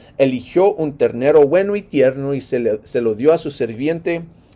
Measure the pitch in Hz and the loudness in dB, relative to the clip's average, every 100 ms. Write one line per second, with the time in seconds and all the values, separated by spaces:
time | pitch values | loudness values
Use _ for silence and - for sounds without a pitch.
0 | - - 135 127 - 175 196 190 156 139 | -20 0 0 0 -2 2 2 2 -6 0
1 | 117 117 135 156 143 170 202 208 202 143 | -2 0 2 4 4 2 0 -4 -4 2
2 | 127 131 139 139 - 127 113 107 - 127 | 2 0 -6 -6 -4 -2 -2 -2 -4 -2
3 | 117 107 143 165 165 139 117 110 143 165 | -2 0 2 2 -2 -6 -6 -4 -6 -4
4 | 170 170 170 - _ | -4 -6 -8 -20 _